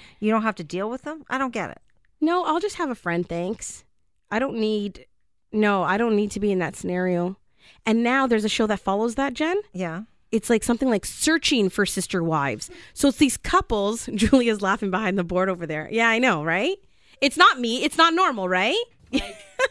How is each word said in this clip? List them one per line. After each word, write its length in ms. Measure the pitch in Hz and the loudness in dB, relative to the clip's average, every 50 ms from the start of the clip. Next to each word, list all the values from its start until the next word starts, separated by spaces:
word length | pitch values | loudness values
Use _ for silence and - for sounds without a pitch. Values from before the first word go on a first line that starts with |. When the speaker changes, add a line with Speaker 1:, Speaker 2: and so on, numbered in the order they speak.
| - - - _ | -16 -20 -10 _
Speaker 1:
you 120 | 208 214 | 0 0
don't 120 | 220 220 220 | 2 2 0
have 120 | 220 202 | -2 -4
to 80 | - 170 | -6 -8
deal 260 | 147 - 185 196 220 | -8 -6 -6 -4 -6
with 120 | 240 262 | -6 -8
them? 220 | - 294 311 320 277 - | -10 -12 -12 -12 -10 -8
I 100 | - 262 | -4 -4
don't 120 | 269 254 233 | -4 -4 -4
get 180 | 226 175 95 | -6 -6 -8
it. 80 | - - _ _ _ _ _ _ _ _ | -10 -14 _ _ _ _ _ _ _ _
Speaker 2:
No, 240 | 302 320 349 370 339 | 0 0 0 0 0
I'll 140 | 311 311 339 | 0 0 0
just 160 | 370 415 - | -2 -4 -4
have 140 | - 349 277 | -4 -4 -6
a 40 | 240 | -6
friend, 320 | - - 175 170 175 175 | -6 -4 -4 -2 -2 -4
thanks. 560 | - 170 170 175 185 226 - - - - - - _ _ _ _ _ _ _ _ _ | -4 -4 -4 -4 -4 -6 -8 -10 -14 -16 -16 -20 _ _ _ _ _ _ _ _ _
I 60 | - 220 | -4 -4
don't 180 | 262 277 - | -4 -4 -2
need, 500 | 226 214 214 214 208 202 202 196 - - - _ _ _ _ _ _ _ _ | -2 -2 -2 -2 -2 -4 -6 -10 -14 -20 -20 _ _ _ _ _ _ _ _
no, 300 | - 214 214 208 202 190 170 | 0 2 2 2 2 2 0
I 140 | 156 190 | 0 0
don't 180 | 208 233 233 214 | 0 2 2 2
need 160 | 208 214 202 | 0 0 -2
to 80 | - 202 | -2 -2
be 120 | 196 208 | -2 0
in 80 | 196 185 | 0 0
that 160 | 170 151 - | -2 -4 -4
scenario. 640 | - - 180 180 180 185 185 180 175 175 180 196 - _ _ _ _ _ - - _ _ | -6 -6 -4 -2 0 0 0 0 0 0 -2 -4 -8 _ _ _ _ _ -20 -20 _ _
And 160 | 226 220 233 233 | 0 2 2 2
now 240 | 233 254 269 269 | 2 2 2 2
there's 180 | 254 233 214 208 | 2 2 2 2
a 40 | 214 | 0
show 180 | - - 226 | 0 0 0
that 120 | 214 208 190 | 0 0 -2
follows 360 | - 196 196 202 226 240 220 | -2 -2 0 0 0 -2 0
that, 180 | - 269 277 247 | -2 -2 -2 -2
Jen. 240 | - 302 320 359 415 415 - - | -2 -2 -2 -2 -2 -4 -6 -8
Speaker 1:
Yeah. 300 | 180 185 165 160 180 220 - _ _ _ _ | -8 -6 -6 -6 -8 -10 -14 _ _ _ _
Speaker 2:
It's, 160 | - 220 - | -4 -2 2
like, 160 | - 240 220 - | 2 2 2 2
something 280 | - 240 226 269 262 | 0 0 2 2 2
like 160 | 226 190 - | 2 0 0
Searching 640 | - - - - 302 320 311 - - 302 240 202 185 | -4 -6 -2 0 2 2 2 2 2 2 2 2 0
for 180 | - - 202 | 0 0 -2
Sister 340 | - - 196 180 - - 185 | 0 -2 -4 -4 -4 -4 -2
Wives. 480 | 165 165 160 151 139 139 110 110 - - - - - - - | -2 0 0 0 0 -2 -2 -4 -8 -12 -16 -18 -20 -16 -4
So 140 | - - | 0 2
it's 100 | 277 - | 2 4
these 180 | - 302 254 - | 4 2 2 2
couples. 680 | - - - - 370 370 - 240 208 196 202 220 233 - | -2 -2 2 2 2 2 2 0 0 0 0 -2 -4 -6
<laughs> 80 | - - | -6 -2
Julia's 480 | 196 220 214 277 262 240 233 220 202 | 0 4 6 6 6 6 4 2 2
laughing 300 | 202 190 202 - 208 196 | 0 0 0 0 0 -2
behind 260 | 185 185 220 190 190 | -2 0 0 0 0
the 60 | 196 175 | 0 -2
board 260 | 170 175 180 185 196 | 0 0 0 0 0
over 160 | 185 175 170 | -2 -4 -6
there. 240 | 156 156 151 156 - | -6 -6 -6 -6 -4
Yeah, 160 | - 226 233 | -2 0 2
I 120 | 233 226 226 | 2 2 4
know, 240 | 254 254 185 156 151 | 2 2 2 2 0
right? 340 | 165 165 185 226 330 392 - - _ _ _ _ _ - - | 0 0 0 0 -2 -4 -6 -10 _ _ _ _ _ -4 -2
It's 160 | - 285 - | 0 0 4
not 240 | 302 359 - 339 262 | 6 6 6 6 2
me. 240 | 240 226 226 262 277 | -2 -2 -2 -2 -2
It's 140 | 302 - | 0 2
not 160 | - 330 339 320 | 4 4 4 4
normal, 340 | 349 381 339 262 208 190 | 4 2 2 0 -2 -2
right? 280 | 180 185 180 196 233 330 453 480 - _ _ - - | 0 0 0 2 2 0 -2 -4 -6 _ _ -10 -6
<laughs> 100 | - 294 - - 659 640 - - - - 523 523 | -4 -4 -4 -6 -10 -16 -20 -14 -4 -2 -2 -2